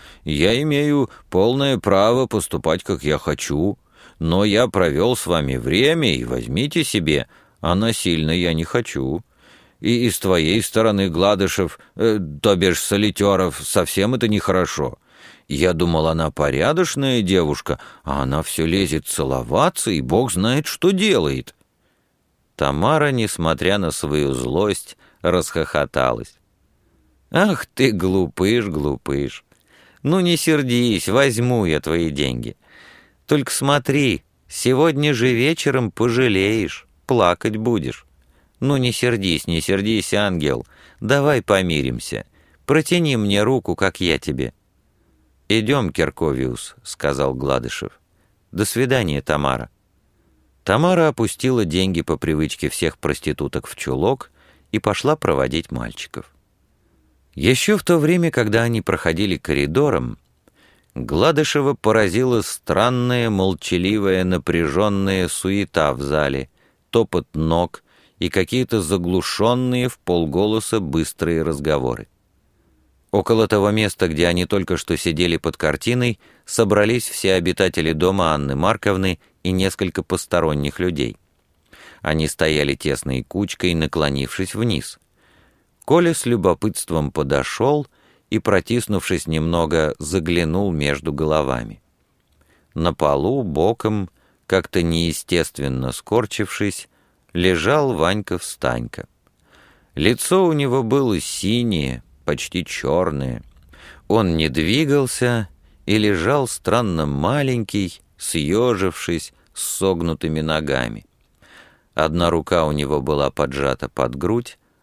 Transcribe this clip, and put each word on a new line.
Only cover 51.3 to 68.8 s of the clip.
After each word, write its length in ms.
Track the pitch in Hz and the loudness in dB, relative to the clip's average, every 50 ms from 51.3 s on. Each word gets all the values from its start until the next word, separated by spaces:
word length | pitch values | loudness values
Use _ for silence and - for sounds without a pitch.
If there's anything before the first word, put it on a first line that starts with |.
| - - - 131 127 120 104 | -2 -2 -2 0 0 0 0
деньги 360 | 82 78 92 95 95 90 82 | 0 0 0 0 0 0 -2
по 160 | - - 78 69 | -2 -2 -4 -2
привычке 520 | - 82 78 76 78 73 - - - 71 | -2 -2 0 0 0 -2 -4 -4 -6 -6
всех 280 | - - 87 80 - - | -4 -2 -2 -2 -2 -2
проституток 720 | - 76 73 - - 78 69 - 73 67 - - - - | -4 -4 -4 -2 -4 -6 -6 -4 -6 -6 -6 -8 -8 -10
в 80 | - | -12
чулок 560 | - - 67 64 65 82 113 135 127 - - _ _ _ _ _ _ _ _ | -10 -8 -6 -2 0 0 0 0 -2 -6 -12 _ _ _ _ _ _ _ _
и 80 | - 104 | -6 -2
пошла 360 | - 110 98 - - 135 160 | -2 -2 -2 0 0 0 0
проводить 560 | - - - 78 67 65 64 65 82 - - | 2 0 0 0 0 0 0 -2 -4 -6 -6
мальчиков. 640 | - 60 58 57 - - - - - - - - _ _ _ _ _ _ _ _ _ _ _ _ _ _ _ _ _ _ _ _ _ | -8 -8 -8 -8 -10 -12 -14 -14 -14 -14 -16 -16 _ _ _ _ _ _ _ _ _ _ _ _ _ _ _ _ _ _ _ _ _
Еще 420 | - - - 131 127 - - 214 202 | 0 2 2 2 2 2 2 2 2
в 60 | - | 2
то 140 | - 175 160 | 2 2 4
время, 340 | 147 151 180 180 170 160 | 4 4 2 2 2 0
когда 320 | - 127 113 104 104 113 117 | 0 0 0 2 2 2 2
они 180 | 117 117 110 | 0 0 -2
проходили 560 | - - - - - 85 80 87 104 98 87 - | 0 -2 -2 0 0 0 0 0 0 -2 -2 -4
коридором, 800 | - - 73 69 71 73 80 135 147 143 107 73 64 62 53 - _ _ _ _ _ _ _ _ _ _ _ _ _ _ _ | -2 -2 0 0 0 0 2 2 2 2 2 0 -2 -4 -8 -10 _ _ _ _ _ _ _ _ _ _ _ _ _ _ _
Гладышева 800 | - 64 110 71 82 113 160 160 147 151 - - 147 135 139 139 | -10 -6 -2 0 2 2 4 4 2 0 0 0 0 0 0 -2
поразила 680 | - - 107 110 110 107 92 85 117 131 127 120 110 | 0 0 2 2 4 2 2 0 0 0 2 0 0
странная, 880 | 95 - - - - - - 95 110 123 127 123 123 123 123 123 117 113 | -2 -4 -8 -8 -6 -2 0 2 2 2 2 0 0 0 0 0 0 0
молчаливая, 920 | 104 95 95 95 90 73 - - 92 87 90 95 107 107 98 95 92 92 92 | 2 2 2 0 0 -2 -4 -2 -2 0 2 2 0 2 2 2 2 2 2
напряженная 1040 | 90 90 82 - - 80 82 82 73 69 90 107 104 101 98 98 95 95 92 90 82 | 0 0 0 0 0 0 0 0 2 2 2 2 2 2 0 0 0 0 0 -2 -2
суета 680 | - - - 95 98 101 98 - - 82 78 71 64 | -4 -4 -2 -2 -2 -2 -2 -2 0 0 2 2 0
в 80 | 62 | -2
зале, 480 | 69 69 76 76 73 71 67 67 65 - _ _ _ _ _ _ _ _ | -4 -2 0 0 0 0 -2 -4 -6 -8 _ _ _ _ _ _ _ _
топот 380 | - 117 110 - - 87 - - - | 0 0 0 0 -2 -4 -4 -4 -4
ног 480 | 76 80 80 82 85 87 - - - _ _ _ _ _ _ _ _ | -4 0 0 2 0 0 -2 -6 -12 _ _ _ _ _ _ _ _
и 120 | 92 85 | -6 -2
какие-то 520 | - 98 90 - 120 127 127 - 117 107 | 0 -2 -2 0 0 -2 0 0 0 -2